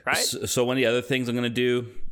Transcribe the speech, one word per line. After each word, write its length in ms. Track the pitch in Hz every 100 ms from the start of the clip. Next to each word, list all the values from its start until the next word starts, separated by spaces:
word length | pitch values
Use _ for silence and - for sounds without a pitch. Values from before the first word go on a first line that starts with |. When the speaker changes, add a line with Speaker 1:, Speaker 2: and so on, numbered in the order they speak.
| 127
Speaker 1:
Right? 100 | 151
Speaker 2:
So, 300 | - - 104
so 180 | 127
one 140 | 123 131
of 40 |
the 40 | 117
other 160 | 123
things 260 | 120 131 123
I'm 80 | 120
gonna 140 | 120
do, 380 | 113 123 123 117 - -